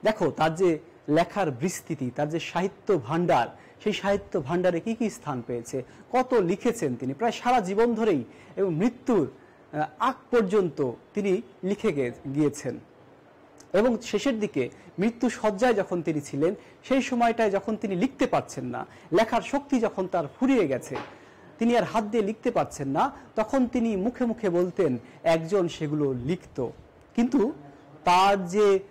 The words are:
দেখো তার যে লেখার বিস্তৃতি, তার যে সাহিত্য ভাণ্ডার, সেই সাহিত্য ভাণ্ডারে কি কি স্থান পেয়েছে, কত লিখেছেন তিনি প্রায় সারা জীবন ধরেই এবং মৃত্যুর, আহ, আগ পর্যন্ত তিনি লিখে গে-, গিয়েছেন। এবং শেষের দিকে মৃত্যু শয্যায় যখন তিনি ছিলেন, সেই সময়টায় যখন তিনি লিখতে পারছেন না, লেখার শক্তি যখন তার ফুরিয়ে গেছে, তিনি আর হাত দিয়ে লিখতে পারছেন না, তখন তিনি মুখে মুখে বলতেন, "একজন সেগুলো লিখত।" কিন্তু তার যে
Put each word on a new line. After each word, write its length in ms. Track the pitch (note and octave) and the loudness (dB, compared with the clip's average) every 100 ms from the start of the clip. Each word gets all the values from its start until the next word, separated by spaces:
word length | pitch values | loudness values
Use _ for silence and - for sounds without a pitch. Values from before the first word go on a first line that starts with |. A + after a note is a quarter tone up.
দেখো 280 | F#3+ A3 E3+ | 4 2 0
তার 240 | B2+ D#3+ D#3+ | 2 0 2
যে 240 | F#3+ D3+ - - - | 2 2 -4 -20 0
লেখার 420 | D3+ E3 - F3+ | 2 2 0 -2
বিস্তৃতি, 600 | B2 E3 - - D#3+ B2+ A#2+ | -2 -4 -4 -8 -6 -6 -4
তার 140 | D3+ | -2
যে 100 | D#3+ | -2
সাহিত্য 600 | D#3+ F3 G3 G3 - F#3 | -4 -4 -4 -6 0 0
ভাণ্ডার, 440 | A2+ E3 F3 D3 A#2 - - - | 0 -2 2 2 2 -6 -20 -8
সেই 100 | - | -4
সাহিত্য 480 | G#3 G3 G3+ G3 G3 | -4 0 -2 0 -4
ভাণ্ডারে 380 | C3 F3 F3+ E3+ | -2 0 0 0
কি 160 | E3 A3+ | -4 -4
কি 140 | A3 | -4
স্থান 320 | - - C3 A2+ | -4 -8 -8 -6
পেয়েছে, 360 | A#2+ A2+ C3 B2 - - | -8 -6 -8 -8 -16 -4
কত 220 | B3 B3+ | 0 2
লিখেছেন 600 | B3 F3 G3 B3 A3+ D3+ B2 | 2 2 0 -2 -2 -2 -4
তিনি 180 | B2+ | -6
প্রায় 180 | C#3 A#3 | -2 -2
সারা 280 | A3 B3 B3 | -2 2 2
জীবন 360 | F#3 G3 A#3 A3 | 2 2 2 4
ধরেই 280 | A3 D#3 A2+ - - - | 2 2 -2 -12 -16 -2
এবং 200 | G3 D#3 | -2 2
মৃত্যুর, 560 | A3 - - A3 C#3 - - - - | 0 -2 0 2 2 -4 -20 -20 -12
আহ, 140 | D3 D#3 - | -6 -6 -2
আগ 140 | A#3+ B3+ - | -4 -4 0
পর্যন্ত 600 | A#3+ G3 G#3 F#3 D3 C3+ A2+ - | 2 4 2 2 0 -4 -4 -8
তিনি 280 | - G3+ F#3 - - | -4 0 0 -2 -8
লিখে 300 | F#3 G#3 A3+ | -4 -2 -2
গে-, 360 | D3 B2 A#2 C#3 C#3 | 0 -4 -4 -8 0
গিয়েছেন। 440 | D3+ C#3+ C3 A#2+ - - - - - - - - - | 0 0 -8 -10 -14 -20 -20 -20 -20 -20 -20 -20 -2
এবং 240 | F#3 A#3+ A3+ | 2 4 2
শেষের 380 | - G#3 C#4 A3+ | -2 -2 0 -2
দিকে 300 | G#3 - A#2 - - - | -2 -2 -4 -6 -18 -2
মৃত্যু 300 | G#3 A#3 B3+ | -2 0 -2
শয্যায় 440 | - G#3+ G3 B3 | 0 -2 0 2
যখন 280 | A3 F#3 F3+ | 2 0 -2
তিনি 200 | E3 D#3 | -2 -4
ছিলেন, 340 | C#3 C#3 D#3+ G3+ - - | -4 -2 0 -2 -12 -20
সেই 180 | - C4 | -2 0
সময়টায় 500 | A#3+ B3 A#3 A3+ A3 | 0 0 2 2 2
যখন 240 | F#3+ F#3+ A3 | 0 -2 -6
তিনি 200 | A3 F#3 | -4 -2
লিখতে 320 | B3 - A#3+ | -2 0 0
পারছেন 380 | D#3 - - B2+ | 0 -2 -10 -8
না, 200 | A#2+ - - - | -8 -10 -14 -2
লেখার 300 | E3 A3+ A#3+ | 0 2 0
শক্তি 380 | F3+ C#4 C#4 C4 | 0 -4 0 0
যখন 280 | A3 - F#3 | 0 -2 -2
তার 200 | F3+ D3 - | -2 -4 -2
ফুরিয়ে 280 | B3+ C4 E3+ | 2 2 2
গেছে, 280 | B2+ - - - - - - - - | 0 -4 -10 -10 -18 -20 -20 -20 -4
তিনি 180 | A3+ A#3+ | 2 2
আর 60 | |
হাত 200 | E3+ A#3 | 2 -2
দিয়ে 200 | G#3+ A3+ | -2 0
লিখতে 280 | G3+ A3 B3+ | -2 -2 -2
পারছেন 360 | G#3+ C#3 - C#3 | 0 -2 -4 -4
না, 240 | C#3+ B3+ C#4 - - | 0 0 -2 -10 -4
তখন 320 | G#3+ C4+ B3 | -2 2 2
তিনি 280 | B3 A3+ G3+ | 0 0 0
মুখে 300 | G3+ B3 B3 | -2 -2 -2
মুখে 240 | A3 G3+ | 0 0
বলতেন, 480 | F3 F3+ F3 E3+ B2 - - | 2 0 2 0 0 -6 -6
"একজন 440 | - E3 D#3+ G3+ F3 | 0 0 2 0 0
সেগুলো 460 | - D#3 D3+ C#3+ | -2 -4 -2 0
লিখত।" 560 | B2+ A#2+ F3 - - B2 - - - - - | -2 -4 -6 -6 -8 -6 -8 -20 -20 -10 -2
কিন্তু 380 | A#3+ B3 G#3+ - - - - - | 0 2 0 -2 -16 -20 -20 -8
তার 440 | - F3+ F#3+ G3+ F3+ | 2 4 6 2 0
যে 320 | G3 G#3 G3 F#3+ | 2 4 4 0